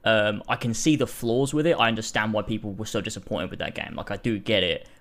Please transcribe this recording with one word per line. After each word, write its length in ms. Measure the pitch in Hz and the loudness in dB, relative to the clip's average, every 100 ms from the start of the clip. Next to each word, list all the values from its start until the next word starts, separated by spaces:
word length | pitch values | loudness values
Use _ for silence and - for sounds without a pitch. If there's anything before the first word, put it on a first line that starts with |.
| 110 | 2
Um, 380 | 110 107 107 - | 4 2 0 -4
I 80 | 120 | -2
can 180 | 120 | -2
see 220 | 110 160 151 | 2 4 4
the 120 | 120 | 2
flaws 460 | - 117 120 135 | -2 0 2 2
with 140 | 151 156 | 2 2
it. 60 | |
I 160 | - 117 | 4 4
understand 420 | 110 - 113 107 | 2 -2 -2 0
why 100 | 107 | 0
people 280 | 101 107 107 | -2 -4 -4
were 140 | 98 107 | -8 -4
so 160 | 110 | -4
disappointed 480 | 107 98 - 107 92 | -4 -8 -6 -4 -4
with 100 | - | -6
that 160 | - - | -6 -6
game. 180 | - - | -8 -8
Like, 140 | - | -8
I 40 | 98 | -4
do 240 | 123 104 | -2 -2
get 240 | 104 104 | 2 2
it, 240 | 90 76 - - | 4 0 -6 -20